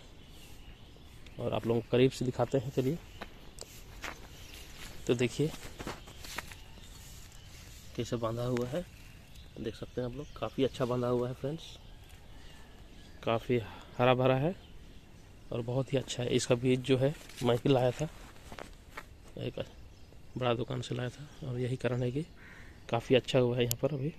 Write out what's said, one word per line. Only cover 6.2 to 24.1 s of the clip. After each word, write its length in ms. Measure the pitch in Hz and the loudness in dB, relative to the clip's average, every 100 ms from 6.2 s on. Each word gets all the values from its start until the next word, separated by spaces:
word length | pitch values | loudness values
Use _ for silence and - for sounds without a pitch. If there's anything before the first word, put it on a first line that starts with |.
| - - - - - - - - - - - - - - - - - - | -10 -8 -10 -12 -14 -16 -14 -14 -14 -14 -14 -16 -16 -16 -16 -14 -10 -6
कैसे 200 | 117 120 | -2 0
बांधा 260 | 113 117 | 0 0
हुआ 240 | 123 123 123 | 0 0 0
है, 160 | 160 180 - - - - - - - | -2 -4 -10 -16 -16 -16 -16 -14 -6
देख 140 | 117 | -6
सकते 260 | - - - | -6 -6 -4
हैं 80 | 123 | -4
आप 80 | 127 | -4
लोग, 100 | 147 - | -8 -4
काफ़ी 260 | 110 - | -4 2
अच्छा 200 | 131 - 123 | 2 2 0
बांधा 220 | 123 120 | 2 4
हुआ 200 | 123 123 | 2 2
है 60 | |
friends, 420 | 127 135 165 - - - - - - - - - - - - - - - - | -2 -4 -4 -8 -14 -16 -16 -16 -16 -14 -14 -14 -14 -16 -16 -16 -16 -16 -4
काफ़ी 360 | - 113 - 123 101 - - - | 2 2 4 2 2 -10 -6 4
हरा 160 | 123 | 6
भरा 200 | 123 131 131 | 8 6 6
है 180 | 151 196 - - - - - - - - - | 4 0 -8 -14 -14 -16 -16 -18 -18 -16 -6
और 80 | 120 | -4
बहुत 300 | 120 127 131 | 0 0 2
ही 60 | 135 | 2
अच्छा 240 | - - | 0 -2
है। 120 | 123 135 | 2 4
इसका 180 | - 123 | 6 4
बीज 240 | 127 131 | 6 4
जो 160 | 123 127 | 6 6
है, 160 | 135 - - - | 6 2 -8 0
मैं 120 | 120 120 | 4 6
ही 120 | 139 | 8
लाया 220 | 131 127 | 8 6
था, 180 | - 156 - - - - - - - - - - - - - | 4 -2 -6 -14 -14 -14 -12 -12 -14 -14 -14 -14 -16 -12 -6
एक 200 | 123 - - - - - - - - 127 | -4 -4 -6 -8 -16 -16 -18 -16 -10 0
बड़ा 160 | 123 | 2
दुकान 260 | 117 - 127 | 2 0 -2
से 140 | 120 | -2
लाया 140 | 123 123 | -2 -4
था 400 | - 147 - 143 | -6 -14 -8 -4
और 100 | 123 | -2
यही 160 | 123 131 | 0 2
कारण 260 | 123 123 | 2 2
है 80 | 123 | 2
कि 120 | 135 170 - - - - - - | 0 -4 -8 -18 -16 -16 -12 0
काफ़ी 280 | 117 - 127 | 0 6 6
अच्छा 220 | - 135 | 8 6
हुआ 180 | 123 123 | 6 6
है 80 | |
यहाँ 120 | 117 120 | 4 4
पर 180 | 135 | 2
अभी 180 | 147 143 | 2 -2